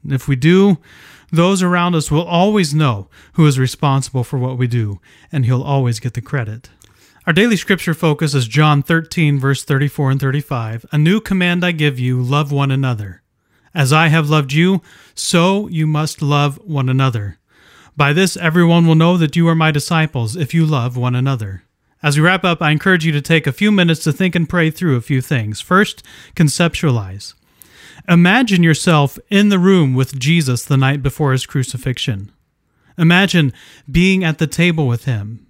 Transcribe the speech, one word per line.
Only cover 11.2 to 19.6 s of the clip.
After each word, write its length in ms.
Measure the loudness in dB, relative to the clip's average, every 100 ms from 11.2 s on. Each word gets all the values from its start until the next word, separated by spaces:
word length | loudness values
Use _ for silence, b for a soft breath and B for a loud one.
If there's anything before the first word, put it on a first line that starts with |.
| 0 -2 0 0 -2
I 60 |
give 260 | 0 -2 0
you, 240 | -2 -2
love 300 | 0 -2 -2
one 180 | -2 0
another. 540 | 0 -2 -4 -8 -14 _ _ _ _ _
As 180 | -4 2
I 180 | 2 4
have 200 | 2 2
loved 240 | 0 0
you, 300 | 0 2 0 B B B -12
so 520 | -2 0 2 0 -4
you 180 | -4 -2
must 340 | -2 -4 -4
love 380 | 0 0 0 -4
one 240 | -8 -4 -2
another. 520 | 0 0 -2 -8 -12 _ b b b b -2
By 160 | 0
this, 240 | 2 0 0
everyone 480 | 0 2 4 4 4
will 80 |
know 240 | 4 4 2
that 180 | 0 2
you 120 | 2
are 80 |
my 160 | 2